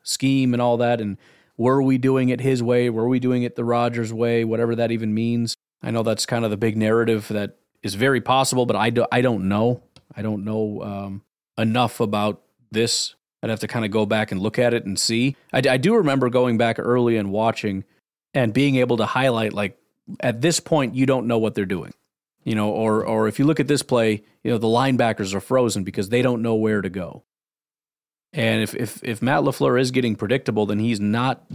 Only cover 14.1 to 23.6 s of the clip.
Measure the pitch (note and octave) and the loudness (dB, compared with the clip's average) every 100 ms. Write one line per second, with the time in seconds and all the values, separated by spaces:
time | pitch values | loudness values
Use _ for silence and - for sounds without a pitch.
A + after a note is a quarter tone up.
14.1 | A2 G#2+ F#2+ G#2 A#2 A#2+ A#2 F#2 F#2+ - | 0 0 -2 -2 0 2 0 -2 -4 -2
15.1 | A2+ C3 C#3 _ C3+ C3 B2+ E3 A#3 D#3 | 0 0 -4 _ -2 2 2 2 2 2
16.1 | C3+ B2+ B2 B2 A2+ A#2 A2+ - B2 A#2+ | 2 2 2 2 2 0 0 0 2 2
17.1 | A2+ G2 G2+ A2+ A2 G#2+ F#2+ - _ _ | 0 0 0 0 -2 -4 -6 -8 _ _
18.1 | _ _ C#3 A#2 G#2 C#3+ C3 B2 A#2+ G#2 | _ _ -2 0 2 2 2 2 0 0
19.1 | - C3+ A#2 A2 G2 G2+ - _ _ - | 0 2 0 -2 -2 -6 -8 _ _ -18
20.1 | - B2+ A2+ C#3 D#3+ - D#3+ B2+ B2+ C3 | -4 -4 0 0 0 0 0 0 0 2
21.1 | C3 A#2 A#2 A2 G#2+ F#2+ F#2 - - _ | 2 0 0 0 -2 -2 -4 -8 -16 _
22.1 | _ _ _ - A2 G#2+ G#2 A2 A2 - | _ _ _ -4 -2 -2 0 0 0 0
23.1 | A2 G#2+ G#2+ C#3 D#3 | 0 0 2 2 2